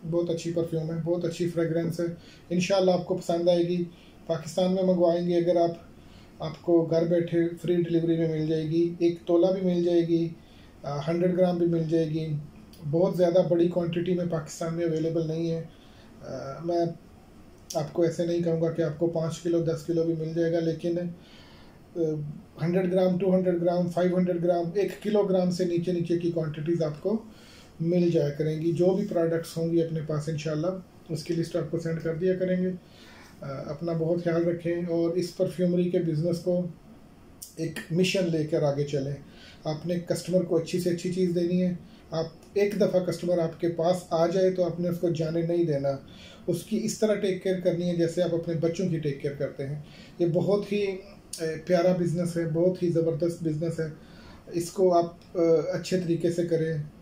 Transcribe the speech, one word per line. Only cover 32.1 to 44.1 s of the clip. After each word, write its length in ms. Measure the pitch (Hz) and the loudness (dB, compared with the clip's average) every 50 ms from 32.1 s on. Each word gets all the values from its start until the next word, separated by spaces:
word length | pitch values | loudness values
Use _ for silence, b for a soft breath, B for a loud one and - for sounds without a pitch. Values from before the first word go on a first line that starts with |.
| 160 | -4
दिया 220 | 156 180 185 180 | 0 0 0 0
करेंगे। 320 | 180 190 180 185 180 185 185 185 180 B B B B B B B B B B B - - | 0 0 0 0 0 0 -2 -2 -6 B B B B B B B B B B B -14 -12
अ, 220 | 139 135 139 151 | -10 -10 -10 -8
अपना 260 | - 151 - 170 170 165 | -8 -8 -6 -4 -4 -2
बहुत 300 | 165 160 160 175 175 - | 0 0 0 0 0 2
ख्याल 200 | 175 165 170 170 | 0 2 2 2
रखें 420 | 175 170 170 - 170 175 170 175 | 2 0 0 -2 -2 -2 -2 -2
और 320 | 175 165 170 170 165 170 | -2 0 0 0 2 0
इस 140 | 180 - - | -2 -2 -4
perfumery 540 | - - 185 151 - - 180 175 175 175 175 | -2 -2 -2 -2 0 0 0 2 2 2 2
के 140 | - 180 180 | 2 0 0
business 380 | 160 165 156 151 165 175 170 | 0 0 0 0 0 0 0
को 360 | 170 - 180 180 180 180 - - - - - - - - - - - - - - - - - - - | 0 0 0 0 0 -2 -4 -8 -14 -20 -20 -20 -20 -20 -20 -20 -20 -20 -20 -20 -20 -20 -18 -8 -6
एक 160 | 160 151 - - - - | -6 -6 -6 -8 -8 -2
mission 340 | 165 175 185 180 - 196 180 | 0 2 2 2 2 0 0
लेकर 380 | 170 165 156 151 151 165 151 151 | 0 0 0 0 0 0 2 2
आगे 200 | 143 139 143 143 | 2 0 0 -2
चलें। 340 | 143 151 139 135 139 143 - B B B B B B B B - | -2 -2 -2 -2 -4 -6 -8 B B B B B B B B -8
आपने 280 | 156 156 151 160 170 180 | -6 -6 -6 -4 -4 -4
customer 480 | 175 170 - 180 - - - 175 185 175 | -4 -2 -4 -4 -4 -2 0 2 2 2
को 120 | - 185 | 4 0
अच्छी 240 | 160 156 - - 180 | 0 0 0 -4 -2
से 100 | 175 180 | 0 0
अच्छी 240 | 175 175 - 180 180 | -2 -2 -2 -4 0
चीज़ 180 | 185 185 175 | 0 0 2
देनी 280 | 165 175 175 170 180 180 | 2 0 0 2 2 2
है। 200 | 185 180 180 - B B B B B - 165 | 2 0 -2 -4 B B B B B -8 -4
आप 200 | 165 160 165 - - - - - | -4 -4 -6 -8 -18 -20 -6 0
एक 220 | 202 202 208 - - | 0 0 2 2 2
दफ़ा 200 | 208 185 180 185 | 2 2 2 0
customer 400 | 175 175 165 - 175 175 175 170 | 0 0 -4 -4 0 0 0 2
आपके 280 | 165 160 - - - | 0 -2 -2 -2 -2
पास 420 | 170 170 165 160 175 185 180 - - | -2 0 0 2 2 2 0 -2 -2